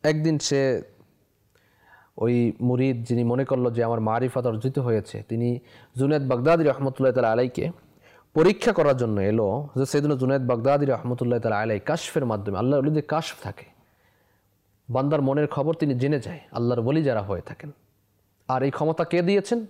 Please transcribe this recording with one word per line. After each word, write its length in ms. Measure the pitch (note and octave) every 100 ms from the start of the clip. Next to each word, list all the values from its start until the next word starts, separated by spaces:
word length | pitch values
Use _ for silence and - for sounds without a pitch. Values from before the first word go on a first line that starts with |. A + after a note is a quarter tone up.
একদিন 360 | D3 D#3 D#3 D3+
সে, 420 | - C#3 C3+ A2 - _ - _ _ _ _ _ _ _ _ - _ -
ওই 360 | A2+ A#2+ A#2 -
মুরিদ 420 | B2 B2 C3+ A#2+
যিনি 200 | A#2 A#2+
মনে 220 | A#2 B2 C3+
করলো 260 | C3 B2
যে 120 | A#2
আমার 160 | A#2 A2+
মারিফাত 460 | A2 A2+ B2+ B2+ B2
অর্জিত 340 | A2 C3 C3
হয়েছে, 440 | B2 A2 G2 G#2+ G#2
তিনি 300 | A#2 A#2+ A#2+ - - - B2
জুনায়েদ 300 | C#3 D3+ C3+
বাগদাদী 360 | B2 C3+ E3+
রহমতুল্লাহ 480 | D3 C3+ C#3 C3 C3+
তাআলা 200 | B2 A#2
আলাইকে 400 | A2+ B2+ - E3 - _ _ _ - _
পরীক্ষা 400 | - F3 G#3+ -
করার 240 | F#3 C#3+ C3
জন্য 240 | A#2 G#2
এলো। 480 | G2 A2 G#2 A2 D3
হযরত 140 | B2+ C3+
সৈয়দনা 280 | D3 D3 C#3
জুনায়েদ 320 | B2+ C3+ B2+
বাগদাদী 380 | A#2+ B2 C#3+ C#3+
রহমতুল্লাহ 540 | B2 B2 A#2+ B2 A#2+
তাআলা 200 | A2+ G#2
আলাইহি 200 | A2+ G#2
কাশফের 460 | - D#3+ - E3 B2+
মাধ্যমে, 320 | G#2+ G#2 F#2+
আল্লাহর 260 | B2 C#3+
ওলিদের 200 | C#3 D3+
কাশফ 320 | - D3+ E3 -
থাকে, 240 | - - - _ _ _ _ _ _ _ _ _ _ _ -
বান্দার 320 | B2 C#3+ D3+
মনের 260 | C3+ C#3 D3
খবর 260 | - C#3+
তিনি 200 | D#3+ D3+
জেনে 260 | B2 C#3 D3
যায়, 200 | - D#3 -
আল্লাহর 360 | - A#2+ A#2+ A2+
ওলি 160 | D3+
যারা 180 | C#3+ A2+
হয়ে 200 | G2 F#2
থাকেন। 300 | - - D3+ - _ _ _ _ _ _ _
আর 160 | C3
এই 80 | C#3
ক্ষমতা 320 | - D#3 D#3+
কে 180 | E3 F3
দিয়েছেন? 440 | F3 G3+ G3 A#3